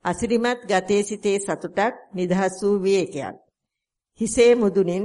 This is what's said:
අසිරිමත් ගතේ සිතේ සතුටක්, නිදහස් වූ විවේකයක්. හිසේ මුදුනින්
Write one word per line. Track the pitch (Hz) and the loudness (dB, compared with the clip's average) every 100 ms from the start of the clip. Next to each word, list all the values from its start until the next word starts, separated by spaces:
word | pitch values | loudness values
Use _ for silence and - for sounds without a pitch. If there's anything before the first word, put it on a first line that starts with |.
| 180 | -6
අසිරිමත් | 175 220 233 240 247 | -4 -2 0 0 -4
ගතේ | 190 190 185 208 | -2 -2 2 -2
සිතේ | 202 208 208 196 | 0 -4 -2 -2
සතුටක්, | 202 156 175 - 220 - - | -4 -6 -6 -2 -2 -4 -14
නිදහස් | 185 180 185 190 185 | -6 -2 0 0 -2
වූ | 202 202 | -2 0
විවේකයක්. | 190 196 160 143 110 - _ _ _ _ _ _ _ - | 2 0 0 -6 -10 -12 _ _ _ _ _ _ _ -8
හිසේ | 220 247 240 | -4 4 6
මුදුනින් | 240 208 185 175 180 | 6 4 2 0 -2